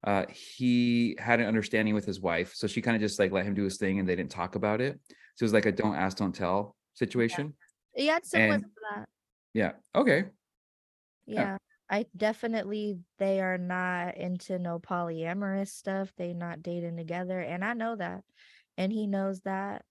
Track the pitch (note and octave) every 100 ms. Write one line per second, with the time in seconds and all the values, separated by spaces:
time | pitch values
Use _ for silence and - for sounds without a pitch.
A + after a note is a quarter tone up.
0 | - G2+ - - - - B2+ A#2+ A#2+ A#2+
1 | A#2 - A#2 A#2 A2 A2 G#2 A2 G#2+ G#2+
2 | G#2 F#2 F#2+ E2+ F2+ - G#2+ - A#2+ A2+
3 | G#2 G#2 F#2+ F#2+ G2 G2 G2 F#2+ G2 G2
4 | F#2 F2+ F2 - F2 G2+ G#2 G#2+ C3 C#3+
5 | _ - - - A2+ G#2+ G#2 F#2+ G#2+ D#2
6 | F#2+ F#2+ G2 - F2+ F#2+ G#2 _ _ -
7 | A#2+ B2 A#2 - D3 - _ _ _ -
8 | D4 D#4+ F4 - A2 G3+ G3+ - G#3+ G#3
9 | A3 _ _ _ _ A2 F#2+ - _ -
10 | C4+ D#3 G3 _ _ _ _ _ _ _
11 | _ _ - G#3+ G3+ G3 _ _ _ G3+
12 | A3+ F3+ G#3+ A3 A#3+ A3+ F#3+ G#3+ G#3 F#3
13 | F3 _ G3 F#3+ F#3 F#3 F3+ F3+ F3+ F3+
14 | F3 - F3+ F3+ - F#3 F3 E3+ - F3+
15 | E3+ E3 E3 F#3 G3+ F#3+ G3 - - F#3+
16 | F#3+ - F3 F3 F3 E3+ E3+ F3 E3+ E3+
17 | D#3+ F3 F3+ F#3 E3+ F3 G3+ A#3+ A3+ A3+
18 | F3 F3+ - _ - - _ - F#3+ G#3+
19 | G#3+ G3 G3 F#3+ G3 F#3+ G3 G3+ -